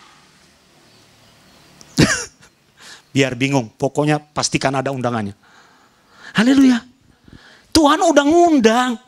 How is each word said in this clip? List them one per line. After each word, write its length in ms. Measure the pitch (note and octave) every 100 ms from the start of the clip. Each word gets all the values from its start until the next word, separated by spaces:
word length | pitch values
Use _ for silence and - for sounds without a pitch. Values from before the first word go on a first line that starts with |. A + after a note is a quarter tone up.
| - _ _ _ _ _ _ _ _ _ _ _ _ _ _ _ _ - - -
<laughs> 80 | - - - _ _ _ _ _ - - _
Biar 220 | C3 C3 A#2+
bingung, 360 | C3+ C#3 A2
pokoknya 480 | - C3+ - D3+ D3
pastikan 520 | - - - C#3 C3+ C3+
ada 160 | C3
undangannya. 400 | C3+ A#2+ A#2 G2+ - _ _ _ _ _ _ _ _ - -
Haleluya. 440 | A#3+ C4+ C4 A#3+ - _ _ _ _ - _ _ _
Tuhan 280 | D#4 C#4+ D#4+
udah 200 | F4 D4 C#4+
ngundang, 720 | E4+ F4 D4 A3 A#3 B3+ A3+